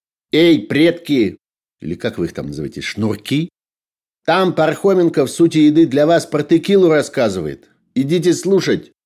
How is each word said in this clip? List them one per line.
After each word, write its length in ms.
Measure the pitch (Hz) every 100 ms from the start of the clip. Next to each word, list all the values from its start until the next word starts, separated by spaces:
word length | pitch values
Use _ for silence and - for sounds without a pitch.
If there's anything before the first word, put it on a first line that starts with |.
| _ _ _
"Эй, 280 | 147 170 147 -
предки!" 720 | 135 170 170 - 139 101 - _ _ _ _
Или 140 | 76 87
как 240 | 117 -
вы 60 | 85
их 80 |
там 140 | - 73
называете, 340 | 73 73 -
шнурки? 680 | - - 107 101 - 139 170 _ _ _ _ _ _ _ -
"Там 280 | 175 185
Пархоменко 720 | 160 156 147 196 185 170 160 127
в 60 |
"Сути 260 | - 170 156
еды" 300 | 151 151 160
для 180 | 131 151
вас 220 | 165 -
про 160 | 147
текилу 440 | 147 165 165 202 180
рассказывает. 840 | 151 127 - 113 92 76 67 _ _ _ 123
Идите 360 | 139 175 180
слушать". 580 | 160 180 196 156 104 - _